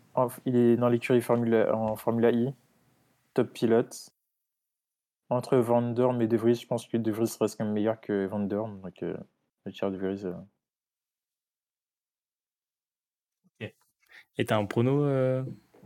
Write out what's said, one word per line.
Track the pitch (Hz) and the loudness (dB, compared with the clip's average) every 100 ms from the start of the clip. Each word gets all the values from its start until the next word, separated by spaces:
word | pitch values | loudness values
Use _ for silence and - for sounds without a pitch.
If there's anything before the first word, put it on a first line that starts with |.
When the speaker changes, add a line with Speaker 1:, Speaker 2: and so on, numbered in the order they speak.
| _ | _
Speaker 1:
En | - 123 | -2 -2
f-, | - | -4
il | - 123 | -2 2
est | 120 117 | 4 4
dans | 120 | 2
l'écurie | 120 - 123 | 0 2 2
Formule, | - 120 117 113 - | 2 0 2 2 2
en | 110 110 107 | 0 -2 -4
Formula | - 117 117 | -2 2 2
E, | 120 127 - _ _ _ _ _ _ _ | 2 0 -4 _ _ _ _ _ _ _
top | - 120 | -2 -2
pilote. | - 117 113 - - - _ _ _ _ _ _ _ _ _ _ _ - | 0 2 2 2 -6 -20 _ _ _ _ _ _ _ _ _ _ _ -4
Entre | 123 - 131 | -4 2 2
Van | 117 120 | 4 2
Dorn | 120 117 127 123 | 2 2 2 2
et | 110 | 2
De | 113 | 2
Vries, | 113 120 | 4 2
je | - | 0
pense | 120 - | -6 -4
que | 117 | -2
De | 110 | -2
Vries | 110 113 - | 0 -2 0
reste | 107 - | -2 -2
quand | |
même | 107 | -4
meilleur | 107 107 110 | -2 -2 -2
que | - 101 98 | -2 -2 -2
Van | 104 | -4
Dorn. | 98 104 113 98 | -4 -4 -6 -10
Donc, | 92 - | -16 -10
euh, | 87 87 - _ _ _ | -8 -8 -12 _ _ _
le | 98 | -16
tir | - 98 | -6 -6
De | 95 | -4
Vries, | 95 98 | -4 -4
euh. | 98 87 101 _ _ _ _ _ _ _ _ _ _ _ _ _ _ _ _ _ _ _ _ _ _ _ _ _ _ _ _ _ 185 - | -6 -10 -14 _ _ _ _ _ _ _ _ _ _ _ _ _ _ _ _ _ _ _ _ _ _ _ _ _ _ _ _ _ _ -16
Speaker 2:
Ok. | 107 - _ _ _ - _ - | -16 -16 _ _ _ -20 _ -6
Et | |
t'as | 117 110 | 0 0
un | 101 | 0
prono, | - 123 143 | 0 0 2
euh, | 143 135 131 131 131 - _ _ | 0 0 0 -2 -4 -12 _ _